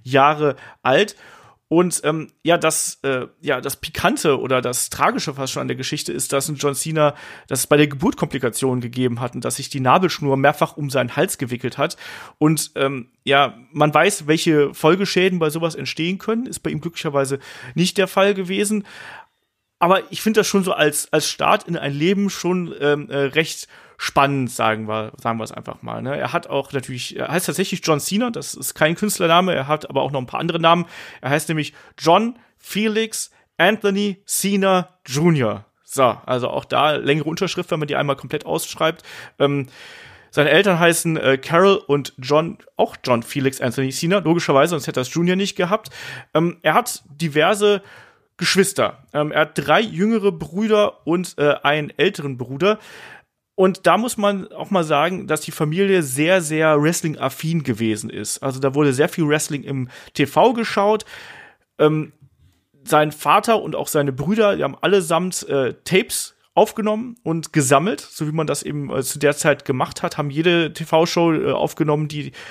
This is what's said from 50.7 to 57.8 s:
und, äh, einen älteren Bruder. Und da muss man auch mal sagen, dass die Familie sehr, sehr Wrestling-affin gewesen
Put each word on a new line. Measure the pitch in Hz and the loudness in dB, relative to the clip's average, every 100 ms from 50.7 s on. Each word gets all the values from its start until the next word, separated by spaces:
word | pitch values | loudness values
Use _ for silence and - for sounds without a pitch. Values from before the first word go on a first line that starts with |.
| 208 208 - - | 2 2 -2 -2
und, | 175 175 - | -2 -2 0
äh, | 147 143 | 2 2
einen | 143 151 147 - | 0 0 -4 0
älteren | 175 196 143 127 | 0 0 -6 -8
Bruder. | 120 139 185 214 - - - - _ _ _ - | -8 0 0 0 -4 -20 -20 -20 _ _ _ 2
Und | 190 - 175 | 2 4 2
da | 180 | 2
muss | 240 - | 2 0
man | 202 196 - | 0 0 -6
auch | - - | -12 -2
mal | 190 | 0
sagen, | 156 143 165 185 139 | 2 2 2 -2 -4
dass | 151 | -4
die | - | -4
Familie | - 151 170 202 185 | -4 -2 0 2 2
sehr, | 143 127 156 190 | 2 0 2 2
sehr | 156 156 160 151 | 2 0 4 4
Wrestling-affin | 151 170 165 139 131 - 156 165 | 4 0 -2 -2 -4 -4 -4 -2
gewesen | 131 107 | -2 -2